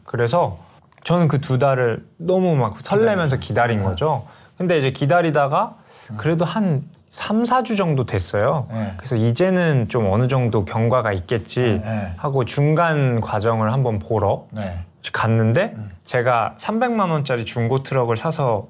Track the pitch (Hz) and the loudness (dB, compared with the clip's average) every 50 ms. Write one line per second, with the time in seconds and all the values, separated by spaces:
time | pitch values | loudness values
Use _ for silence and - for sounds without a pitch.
0 | - - - 117 120 117 165 175 160 110 90 - - - - - _ _ _ _ | -14 -8 -2 -2 0 0 2 0 0 0 -4 -10 -16 -20 -20 -20 _ _ _ _
1 | _ - 170 175 170 143 151 135 - - 131 123 143 139 135 127 123 117 110 110 | _ 0 2 2 4 4 2 0 0 0 0 2 2 2 2 2 2 0 0 -2
2 | - - _ - 165 175 180 190 185 180 160 135 120 104 - - - - 202 208 | -6 -14 _ -8 -2 0 2 2 2 2 2 2 0 0 -2 -8 -4 0 2 4
3 | 226 226 208 185 165 143 131 - - - 104 110 104 110 113 104 98 95 90 85 | 4 4 4 2 2 0 0 0 -2 -2 0 2 2 2 2 0 0 0 0 0
4 | 143 156 147 117 - - - - - - _ - 180 175 180 151 135 131 131 - | 0 0 0 -2 -4 -10 -18 -20 -20 -20 _ -4 0 2 2 2 2 0 0 0
5 | 147 139 175 175 170 165 143 151 143 135 147 180 214 240 - - - - - - | 0 2 4 4 4 2 2 2 2 2 2 0 0 -2 -4 -12 -20 -20 -20 -20
6 | - - 110 107 - 151 170 165 175 165 - 220 208 180 151 135 - - - - | -18 -14 -14 -4 -2 0 0 0 0 -2 0 0 0 0 0 0 -2 -6 -14 -20
7 | _ _ - - - - 208 220 240 233 247 262 247 254 226 196 190 165 147 131 | _ _ -16 -12 -6 -2 0 0 2 2 2 0 0 0 0 0 0 2 2 0
8 | 117 - - 95 87 - - 101 104 135 160 147 117 - 110 113 107 98 95 90 | 0 0 -2 -4 -4 -2 -2 0 0 2 0 -2 -4 -6 -6 -6 -6 -6 -6 -10
9 | - - 127 110 113 117 120 - 180 190 185 180 175 160 147 127 110 92 - 123 | -6 -4 -2 0 2 2 2 2 2 2 2 2 2 2 2 2 0 0 0 0
10 | 110 95 95 110 127 123 139 131 123 113 107 110 92 - - 113 113 117 127 127 | 0 2 2 2 2 2 0 0 0 0 0 0 -2 -2 -2 0 0 2 2 2
11 | 110 110 101 92 85 - 123 107 - - - 123 123 117 101 90 - 110 110 107 | 2 0 -2 -2 -2 -2 -4 -4 -4 -4 -2 0 0 2 0 0 -2 -4 -4 -4
12 | 98 92 87 - - 147 139 135 120 - - 143 143 151 156 160 170 165 156 147 | -6 -6 -8 -6 -6 -2 -2 0 -2 -2 0 0 2 2 2 2 2 2 2 2
13 | 135 127 120 113 101 - - 104 98 117 113 113 110 107 123 139 127 120 110 98 | 0 0 0 0 -2 -2 -4 -2 0 0 0 2 0 0 0 0 0 0 0 -2
14 | - - 117 104 101 98 127 - - - - 110 104 92 87 85 87 - _ _ | -4 -2 0 0 2 0 0 -2 -4 -10 -10 -8 -8 -8 -8 -10 -12 -14 _ _
15 | - - - - - 113 113 113 110 110 110 170 208 220 - - 107 101 - - | -14 -8 -4 -2 0 2 2 2 2 2 2 2 0 -2 -4 -10 -14 -14 -16 -18
16 | _ - - 123 117 127 120 117 107 - - - - - 214 226 254 247 233 220 | _ -4 -2 0 2 2 2 2 0 -2 -4 -8 -8 -4 -2 -2 0 0 0 0
17 | 196 175 160 151 135 139 127 117 113 - - 120 113 117 135 135 135 - 135 131 | 0 0 0 -2 -2 -2 -2 -4 -4 -6 -4 -4 -2 0 0 -2 -2 -2 -2 0
18 | 123 117 117 110 - 165 151 - 143 123 113 98 - - | 0 0 -2 -2 -2 -4 -4 -2 0 0 0 -2 -4 -8